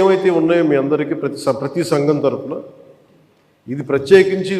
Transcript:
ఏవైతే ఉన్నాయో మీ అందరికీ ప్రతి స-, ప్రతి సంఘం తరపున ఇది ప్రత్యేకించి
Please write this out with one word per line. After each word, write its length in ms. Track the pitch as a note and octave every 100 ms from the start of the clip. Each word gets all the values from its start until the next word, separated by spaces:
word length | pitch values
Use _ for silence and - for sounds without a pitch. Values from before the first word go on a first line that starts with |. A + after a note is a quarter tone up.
ఏవైతే 300 | F#3+ F#3+ F#3 E3
ఉన్నాయో 240 | D#3+ F3 D#3+
మీ 60 | C#3
అందరికీ 320 | C#3 D3 C#3+ D#3+
ప్రతి 160 | C3+ -
స-, 100 | C#3 A#2+
ప్రతి 220 | C#3+ F3 E3
సంఘం 260 | D3 C#3+ C#3+
తరపున 320 | C3+ A#2+ B2+ D#3 - - - - _ _ _ _ _ _ -
ఇది 100 | C#3+ B2+
ప్రత్యేకించి 640 | C#3 - F#3+ F#3+ F#3+ F#3